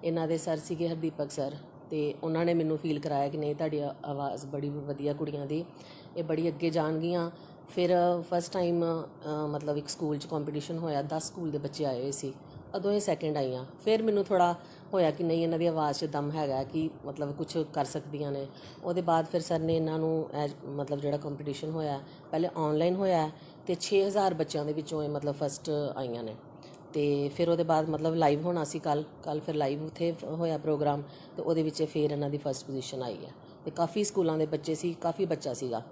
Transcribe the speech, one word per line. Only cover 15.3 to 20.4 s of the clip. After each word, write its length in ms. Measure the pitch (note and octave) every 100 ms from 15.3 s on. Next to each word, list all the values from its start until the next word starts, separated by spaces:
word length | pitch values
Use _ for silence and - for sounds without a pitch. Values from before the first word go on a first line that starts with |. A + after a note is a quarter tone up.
| E3
ਇਹਨਾਂ 160 | E3 E3
ਦੀ 80 | E3+
ਆਵਾਜ਼ 320 | D#3+ D3+ C#3
'ਚ 60 |
ਦਮ 260 | D#3 D3 D3
ਹੈਗਾ 340 | D#3 D3 C3
ਕਿ 260 | C3+ D#3 D#3+ -
ਮਤਲਬ 280 | C#3+ C#3 C#3+
ਕੁਛ 260 | C#3+ D#3+ E3+
ਕਰ 260 | D3+ D3+
ਸਕਦੀਆਂ 480 | C3+ D#3 D3 D3 D3
ਨੇ। 140 | C#3 C#3 - - -
ਉਹਦੇ 180 | - F3
ਬਾਅਦ 240 | F3 E3 D#3+
ਫਿਰ 140 | F3
ਸਰ 180 | E3 E3
ਨੇ 180 | D#3+ E3
ਇਹਨਾਂ 220 | D#3+ D#3+
ਨੂੰ 320 | D#3+ D#3+ -
ਐਜ-, 320 | D3